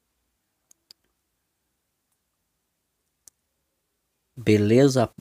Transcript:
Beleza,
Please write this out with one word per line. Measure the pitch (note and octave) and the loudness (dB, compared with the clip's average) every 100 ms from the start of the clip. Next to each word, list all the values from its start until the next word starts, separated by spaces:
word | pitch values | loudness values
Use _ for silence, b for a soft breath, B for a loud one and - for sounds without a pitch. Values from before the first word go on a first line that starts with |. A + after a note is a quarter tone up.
| _ _ _ _ _ _ _ _ _ _ _ _ _ _ _ _ _ _ _ _ _ _ _ _ _ _ _ _ _ _ _ _ _ _ _ _ _ _ _ _ _ _ _ - | _ _ _ _ _ _ _ _ _ _ _ _ _ _ _ _ _ _ _ _ _ _ _ _ _ _ _ _ _ _ _ _ _ _ _ _ _ _ _ _ _ _ _ -8
Beleza, | A2+ G#2+ G#2 A#2+ C#3 C3 A2 - | -2 0 0 2 2 0 -4 -6